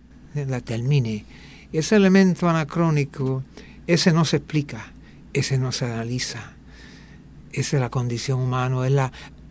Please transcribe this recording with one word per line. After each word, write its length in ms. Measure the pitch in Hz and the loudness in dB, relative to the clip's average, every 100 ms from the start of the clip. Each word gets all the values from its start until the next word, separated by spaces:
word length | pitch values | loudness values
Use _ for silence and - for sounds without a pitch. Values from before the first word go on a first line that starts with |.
| - - - | -20 -20 -10
la 260 | 143 135 127 | -6 -4 -4
termine. 640 | 123 113 123 143 117 107 - - - - - | -4 -4 2 2 2 -4 -10 -18 -20 -20 -6
Ese 240 | 156 147 214 | -4 2 4
elemento 540 | 190 190 190 170 175 | 6 6 4 4 2
anacrónico, 960 | 160 151 170 165 151 135 - 131 131 131 - - - - | 2 0 0 2 2 0 -2 -4 -4 -6 -14 -20 -10 0
ese 240 | 170 185 | 2 4
no 140 | 160 156 | 4 2
se 120 | 151 | 0
explica, 540 | - 151 143 110 - - - - - | -2 -4 -4 -8 -14 -20 -20 -20 -6
ese 240 | 139 - 135 | -4 0 0
no 140 | 127 | -2
se 140 | - 123 | -2 -4
analiza, 720 | 113 113 127 - 117 - - - - - - - - - - - | -4 -6 -6 -6 -8 -14 -18 -20 -20 -20 -20 -20 -20 -20 -20 -8
esa 260 | - - 147 | -6 0 0
es 40 | |
la 80 | 120 | 0
condición 500 | 135 120 120 - 131 | -2 -2 -4 -4 -2
humana, 460 | 127 127 127 127 127 | 0 0 0 0 2
es 60 | |
la 200 | 139 131 - - - - | 2 0 -4 -18 -20 -20